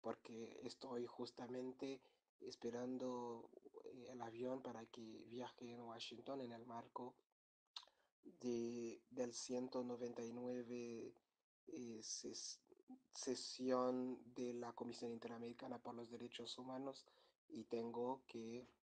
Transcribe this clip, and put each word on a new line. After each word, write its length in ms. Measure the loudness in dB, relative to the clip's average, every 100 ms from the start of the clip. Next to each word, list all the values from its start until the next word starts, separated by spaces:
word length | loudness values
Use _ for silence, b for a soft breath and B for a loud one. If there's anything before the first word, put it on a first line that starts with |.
porque 580 | 0 -2 -4 -4 -4 -2
estoy 420 | -4 -4 -2 0 0
justamente 960 | -2 -4 -2 -2 0 0 0 -2 -2 B B B _
esperando, 1080 | -8 -2 0 2 2 4 4 2 2 -2 -6 -12 -12 -10 -8
eh, 240 | -8 -6
el 100 | -2
avión 400 | -2 2 2 4
para 240 | 0 -4 -6
que 380 | -8 -6 -6 -4
viaje 440 | -2 -2 -4 -6
en 100 | -6
Washington 600 | -6 -4 -4 -4 -2 0
en 100 | 0
el 140 | -4 -4
marco 500 | -6 -4 -4 -4 -6 _ _ _ _ _ -6 B B B _ -16 -2
de, 600 | 4 4 4 2 0 -2 -8
del 240 | 0 0
ciento 500 | 2 2 2 4 2
noventa 400 | 2 2 0 0
y 80 | -2
nueve, 800 | 0 0 0 0 0 0 -2 -4 -8 _ _ _ _ -8
eh, 320 | -4 -2 -4
ses-, 580 | -2 -2 -2 -4 -4 -6 _ -20 -14 -14 _
sesión 1040 | -2 2 2 0 2 8 8 8 6 4 0 -4 -2
de 180 | 0
la 200 | 2 -2
Comisión 380 | -2 -2 0 -2
Interamericana 680 | 0 -2 -2 -4 -4 -4 -4
por 160 | -4 -4
los 160 | -4
Derechos 460 | -4 -4 -4 -4 -4
Humanos, 480 | -2 0 0 -2 -10 B B B _
y 160 | -6 2
tengo 580 | 2 4 4 4 2 -2
que 400 | -4 -2 -4 -6 -16